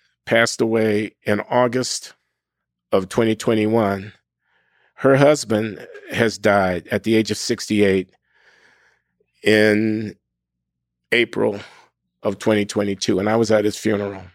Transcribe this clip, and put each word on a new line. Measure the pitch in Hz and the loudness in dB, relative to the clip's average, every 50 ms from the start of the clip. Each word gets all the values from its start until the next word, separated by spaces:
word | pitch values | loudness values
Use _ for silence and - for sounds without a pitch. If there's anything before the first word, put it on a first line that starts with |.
| _ _ _ _ _ | _ _ _ _ _
passed | - 117 113 117 - - - | 0 2 2 2 2 0 -2
away | 120 113 113 113 110 110 104 107 107 104 - _ | 0 0 2 0 2 2 0 0 -2 -4 -10 _
in | _ 107 104 104 | _ -4 -4 -4
August | - - - 123 127 123 117 127 123 - - - - - - _ _ _ _ _ _ _ _ _ _ _ _ _ _ _ | -4 -2 0 0 0 0 0 -4 -4 -6 -8 -10 -12 -16 -20 _ _ _ _ _ _ _ _ _ _ _ _ _ _ _
of | - 98 95 - | -2 -2 -2 -2
twenty | - 120 113 110 110 | -2 0 0 0 0
twenty-one. | - - 120 113 110 107 107 113 117 107 98 98 98 98 104 - _ _ _ _ _ _ _ _ _ _ _ _ _ _ _ _ | 0 0 0 0 2 2 2 2 0 0 0 -2 -4 -8 -14 -20 _ _ _ _ _ _ _ _ _ _ _ _ _ _ _ _
Her | - - 131 135 | -2 2 2 4
husband | 135 143 147 151 139 127 104 110 107 113 110 92 80 107 - - - - - | 6 4 4 4 2 -2 -2 -2 -2 -2 -4 -8 -12 -16 -20 -20 -20 -16 -8
has | - - 117 110 - 104 | -2 0 0 0 0 0
died | 101 107 101 101 95 92 90 85 - - | 2 2 4 4 2 0 -2 -4 -4 -6
at | 117 98 - | -6 -4 -2
the | 110 113 | 0 2
age | 110 107 - | 2 0 0
of | 104 | -4
sixty-eight | - - - 117 - - - 107 101 101 98 95 95 95 - _ _ _ _ _ _ _ _ _ _ _ _ _ _ _ _ _ _ _ _ _ _ _ _ _ _ | -6 -4 -6 -6 -6 -4 -2 0 2 2 4 2 0 -2 -6 _ _ _ _ _ _ _ _ _ _ _ _ _ _ _ _ _ _ _ _ _ _ _ _ _ _
in | - 104 107 107 107 107 104 104 110 110 107 110 110 98 - - _ _ _ _ _ _ _ _ _ _ _ _ _ _ _ _ _ _ | 0 2 4 4 4 4 2 2 0 0 -2 -4 -6 -10 -12 -16 _ _ _ _ _ _ _ _ _ _ _ _ _ _ _ _ _ _
April | 113 120 117 - - 107 110 110 101 104 - - - - _ _ _ _ _ _ _ _ | 0 0 0 0 -2 -2 -2 -2 -2 -6 -12 -18 -20 -20 _ _ _ _ _ _ _ _
of | - 107 101 - | -6 -6 -6 -2
twenty | - 113 107 104 101 | 0 0 0 0 0
twenty-two, | - - 107 104 101 98 - - - 101 92 | -2 -2 -2 -2 -2 -4 -4 -2 -2 0 0
and | 101 107 | 0 0
I | 110 | 2
was | 117 117 107 | 2 2 2
at | 110 107 104 | 2 2 2
his | 104 - - | 0 -4 -2
funeral. | - 113 104 101 101 98 98 95 95 90 | -2 -2 -2 -2 -4 -6 -10 -12 -16 -20